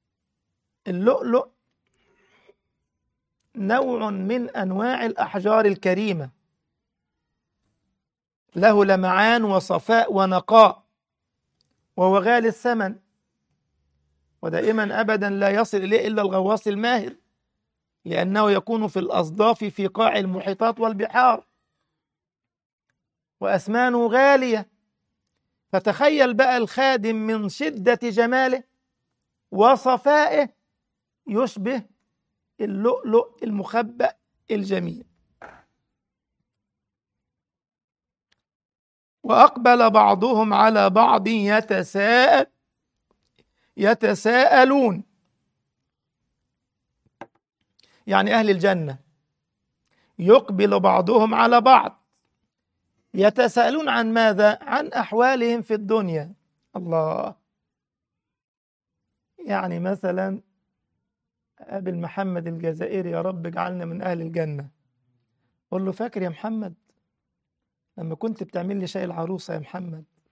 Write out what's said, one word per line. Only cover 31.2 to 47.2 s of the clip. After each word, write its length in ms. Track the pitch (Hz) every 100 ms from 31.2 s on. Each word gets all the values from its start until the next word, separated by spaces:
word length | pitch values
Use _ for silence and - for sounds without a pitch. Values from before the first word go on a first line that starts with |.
| -
يشبه 560 | 208 254 - 196 262 - _ _ _ _ _ _ -
اللؤلؤ 640 | 214 196 220 494 240 226 - _
المخبأ 720 | 233 202 185 226 233 240 - - _ _ -
الجميل. 540 | 220 95 92 87 80 - _ _ _ - - _ _ _ _ _ _ _ _ _ _ _ _ _ _ _ _ _ _ _ _ _ _ _ _ _ _ _ _ _ _ _ _ _ _ _ _
وأقبل 640 | 226 233 277 - 247 240 226
بعضهم 640 | 214 208 202 233 226 220
على 360 | 202 214 220 196
بعض 380 | 190 233 214 196
يتساءل-، 1200 | 226 202 214 220 190 175 202 202 240 262 285 - _ _ _ _ _ _ _ _ _ _ _ _ -
يتساءلون، 1300 | 202 226 214 202 220 240 262 240 262 277 247 175 - _ _ _ _ _ _ _ _ _ _ _ _ _ _ _ _ _ _ _ _ _